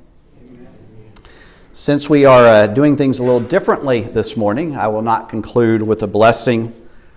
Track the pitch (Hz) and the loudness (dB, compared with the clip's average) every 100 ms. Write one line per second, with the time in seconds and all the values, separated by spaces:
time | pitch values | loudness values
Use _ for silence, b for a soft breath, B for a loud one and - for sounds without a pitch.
0 | _ _ _ _ 127 120 120 - - 110 | _ _ _ _ -20 -20 -20 -20 -20 -20
1 | - - b b b b b - - 147 | -20 -20 b b b b b -10 -4 -4
2 | - 147 135 127 117 107 104 120 147 143 | 0 4 6 6 6 6 4 2 0 0
3 | 135 123 123 123 113 185 190 156 143 120 | -2 -2 0 -2 -2 -2 -2 -4 -2 -4
4 | 104 113 104 117 104 117 165 131 107 107 | -2 -6 -4 -4 -4 -4 -6 -6 -4 -4
5 | 113 110 - 110 - 120 117 113 107 107 | -2 -4 -4 -10 -4 -2 0 0 -2 -4
6 | 101 104 110 113 127 113 113 - b b | -2 2 2 2 -2 -2 -6 -14 b b
7 | b | b